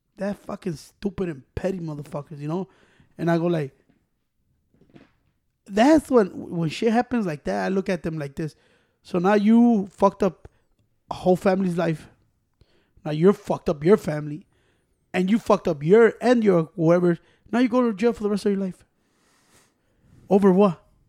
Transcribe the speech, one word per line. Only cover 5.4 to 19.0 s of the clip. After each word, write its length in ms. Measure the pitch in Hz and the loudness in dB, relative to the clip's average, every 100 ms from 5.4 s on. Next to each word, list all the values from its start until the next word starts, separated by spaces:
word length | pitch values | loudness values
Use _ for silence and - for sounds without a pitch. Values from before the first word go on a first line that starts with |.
| _ _ - | _ _ -6
that's 440 | 202 269 320 - | 2 4 4 4
when, 160 | 254 185 - 95 170 | 2 2 -4 -10 -6
when 140 | 165 | -6
shit 220 | - 226 | -2 0
happens 320 | 226 240 247 185 | 0 -2 -4 -4
like 180 | 147 185 | -6 -6
that, 200 | 202 185 | -4 -2
I 40 | |
look 200 | 190 190 | -4 -4
at 140 | 175 | -6
them 140 | 175 160 | -6 -8
like 160 | 143 156 | -10 -8
this. 200 | 156 _ _ _ _ _ | -10 _ _ _ _ _
So 160 | - 180 | -8 -2
now 140 | 185 | 2
you 540 | 214 202 233 240 220 190 | 2 4 6 6 2 -2
fucked 300 | - 190 - | 0 0 0
up 240 | 196 - - _ _ _ _ _ - | -4 -4 -20 _ _ _ _ _ -14
a 60 | - | -4
whole 200 | 180 185 | 0 0
family's 420 | 196 190 185 170 | 0 0 -2 -2
life. 320 | 165 156 - _ _ _ _ _ _ _ _ _ | -4 -6 -10 _ _ _ _ _ _ _ _ _
Now 80 | 156 | -8
you're 220 | 151 180 | 2 2
fucked 360 | 196 - 143 - | 2 -4 -6 -4
up 140 | 147 | -2
your 140 | 156 214 | 2 2
family. 480 | 190 151 151 156 _ _ _ _ _ _ _ 185 | 0 -8 -10 -14 _ _ _ _ _ _ _ -4
And 140 | 185 | 0
you 80 | 226 | 0
fucked 280 | - 208 185 | 0 0 0
up 160 | 147 | -2
your, 300 | 151 220 220 - | 4 6 4 2
and 220 | 226 240 | 0 2
your 260 | 208 175 160 190 | 4 2 0 -2
whoever. 420 | 160 175 175 165 _ _ - | 2 2 2 -2 _ _ -6
Now 80 | 226 | 0
you 80 | 254 | 0
go 140 | 247 | 2
to 140 | 240 185 | 0 0
jail 180 | 240 | -2
for 100 | 220 | -2
the 60 | 208 | -4
rest 160 | 208 214 | -2 -2
of 60 | |
your 100 | 196 | -2
life. 220 | 190 - _ _ | -6 -10 _ _